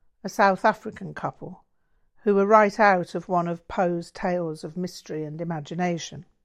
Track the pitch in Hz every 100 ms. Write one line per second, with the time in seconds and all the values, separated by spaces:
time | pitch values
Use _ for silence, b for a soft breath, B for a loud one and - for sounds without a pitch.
0 | _ _ 202 - 202 190 220 202 220 -
1 | 180 151 147 - - 185 _ _ _ _
2 | _ _ - 196 196 220 208 202 208 185
3 | 170 180 170 180 170 170 - - 180 175
4 | 170 - 190 180 165 156 165 165 180 -
5 | - 156 151 156 170 165 143 170 180 170
6 | - 139 - _